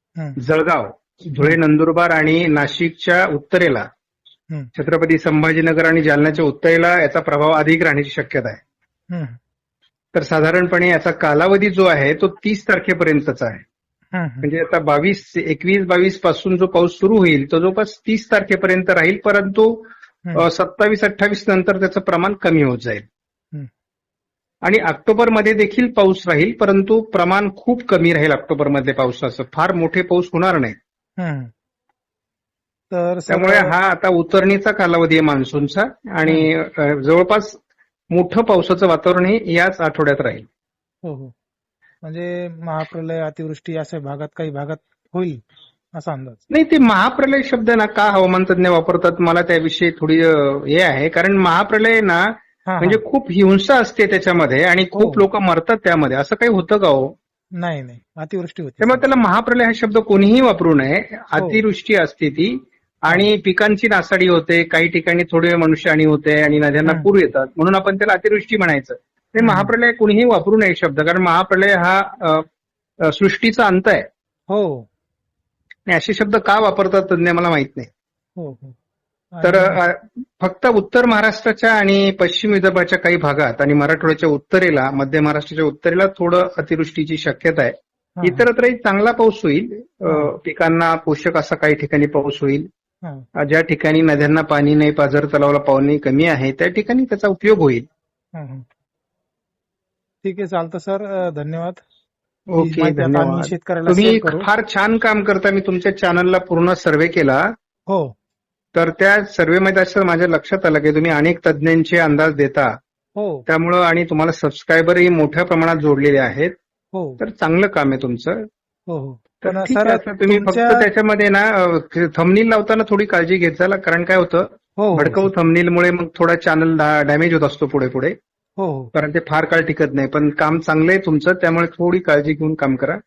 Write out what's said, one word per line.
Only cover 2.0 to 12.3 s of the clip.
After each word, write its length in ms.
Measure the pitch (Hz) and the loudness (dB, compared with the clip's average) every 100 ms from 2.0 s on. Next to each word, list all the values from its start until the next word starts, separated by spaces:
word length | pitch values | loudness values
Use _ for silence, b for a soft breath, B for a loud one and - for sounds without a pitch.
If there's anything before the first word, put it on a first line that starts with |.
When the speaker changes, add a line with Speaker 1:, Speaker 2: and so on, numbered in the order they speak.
| 170 | 2
Speaker 2:
आणि 380 | 160 156 165 170 | 2 0 0 0
नाशिकच्या 800 | 147 139 - 170 165 - 175 185 | 0 -2 -4 -6 -4 0 0 0
उत्तरेला, 640 | 143 - 180 165 120 101 _ _ _ _ _ - | -4 -4 0 0 -2 -6 _ _ _ _ _ -16
Speaker 1:
हम्म. 120 | 156 127 - | -14 -12 -10
Speaker 2:
छत्रपती 400 | 147 160 160 160 | -4 -2 0 0
संभाजीनगर 680 | 160 151 160 160 165 160 160 | 0 0 2 2 2 2 2
आणि 160 | 160 | 2
जालन्याच्या 440 | 151 143 156 151 151 | 2 2 2 0 -2
उत्तरेला 560 | 139 165 165 170 175 | 0 2 2 4 2
याचा 180 | 147 165 | 0 -2
प्रभाव 320 | 160 143 156 | -2 0 2
अधिक 320 | 156 151 160 | 2 2 2
राहण्याची 260 | 165 143 139 | 0 0 -4
शक्यता 400 | - 135 139 117 | -6 -6 -6 -6
आहे. 120 | - _ _ _ _ - 175 | -10 _ _ _ _ -14 -10
Speaker 1:
हम्म. 200 | 139 120 _ _ _ _ _ _ _ 170 | -10 -14 _ _ _ _ _ _ _ -6
Speaker 2:
तर 60 | |
साधारणपणे 680 | 143 160 156 180 180 180 180 | -2 0 2 2 0 2 2
याचा 220 | 160 175 | 2 0
कालावधी 580 | - 156 151 185 196 202 | -2 0 2 4 2 2
जो 160 | 185 185 | 2 2
आहे, 280 | 151 139 | 2 0
तो 140 | 160 | 0
तीस 400 | 190 | -2